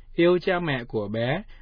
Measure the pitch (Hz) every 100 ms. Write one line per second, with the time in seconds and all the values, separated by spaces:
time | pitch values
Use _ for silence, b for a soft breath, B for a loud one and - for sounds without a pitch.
0 | b - 170 180 185 180 170 131 120 113
1 | 104 110 120 160 - b